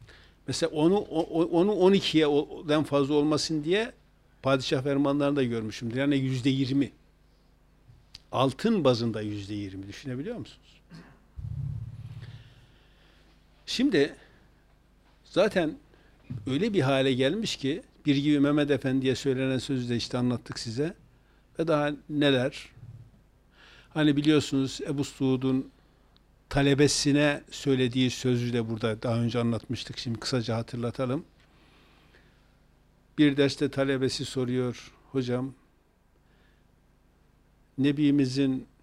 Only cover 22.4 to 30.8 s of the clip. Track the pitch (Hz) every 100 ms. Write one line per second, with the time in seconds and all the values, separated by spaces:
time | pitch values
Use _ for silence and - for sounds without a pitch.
22.4 | 123 - - - - - - - _ _
23.4 | _ _ - - - 156 151 143 143 151
24.4 | 135 135 135 - - 143 135 - 135 131
25.4 | 131 131 131 - _ _ _ _ _ _
26.4 | - 139 139 139 147 - 147 139 147 143
27.4 | - - - 131 127 127 127 - 127 123
28.4 | 120 120 113 113 117 110 127 117 120 120
29.4 | 120 113 - 117 - - - 113 - 127
30.4 | 113 113 113 120